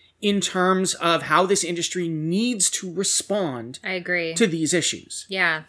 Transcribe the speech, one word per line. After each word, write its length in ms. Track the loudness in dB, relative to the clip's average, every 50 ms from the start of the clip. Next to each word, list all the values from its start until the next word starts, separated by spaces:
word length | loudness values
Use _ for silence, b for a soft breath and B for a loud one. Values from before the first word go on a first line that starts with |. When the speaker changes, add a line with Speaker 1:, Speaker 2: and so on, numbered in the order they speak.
| b b b b
Speaker 1:
in 200 | 0 2 2 2
terms 520 | 0 0 0 2 4 4 4 4 2 0 -2
of 280 | 0 2 2 2 2 2
how 220 | 4 4 4 6
this 180 | 4 2 2 0
industry 440 | -2 -4 -4 -4 -4 -4 -4 -4
needs 640 | -2 -2 -2 -2 0 0 2 2 0 0 0 0 0
to 240 | -2 -4 -8 -6 -6
respond 840 | -4 -2 -2 -2 -2 -2 -2 -2 -2 -2 -2 -4 -6 -8 -12 -12 -10 -8
Speaker 2:
I 100 | -6 -6
agree. 400 | -6 -4 -2 -2 -2 -2 -2 0
Speaker 1:
to 100 | 2 2
these 280 | 2 2 0 0 0 2
issues. 520 | 0 0 -2 -4 -6 -10 -14 -14 -14 -12 -6
Speaker 2:
Yeah. 340 | -2 0 0 2 0 -2 -6